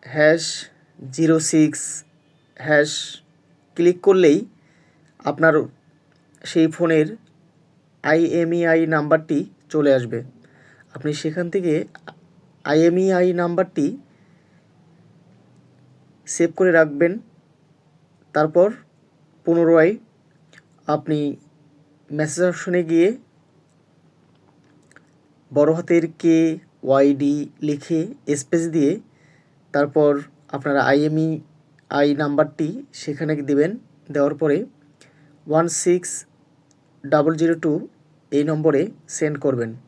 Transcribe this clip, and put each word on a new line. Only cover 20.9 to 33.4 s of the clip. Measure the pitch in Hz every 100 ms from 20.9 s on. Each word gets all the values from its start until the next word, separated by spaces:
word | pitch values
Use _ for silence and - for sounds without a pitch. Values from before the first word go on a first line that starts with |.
| 147 151 151 147 139 _ _ _ _ _ _ _
মেসেজ | 151 156 165
অপশনে | 180 175 - 180
গিয়ে | 160 165 175 254 _ _ _ _ _ _ _ _ _ _ _ _ _ _ _ _ _ _ _ _ _ _ _
বড় | 131 147
হাতের | 160 170 170 165 160
কে | 170 165 165 160 _ _
ওয়াই | - 135 143
ডি | 139 143 147 143 _
লিখে | 151 147 - 165 180 269 - 143
স্পেস | - 170 165
দিয়ে | 160 139 196 - _ _ _ _ _ _
তারপর | 143 143 156 147 143 143 _ _
আপনার | 143 143 139
আইএমইআই | 127 139 151 156 160 160 - _ _ _ _ 139 143 147
নাম্বারটি | 147 143 151 - 156 226 285
সেখানে | - - 143 156 151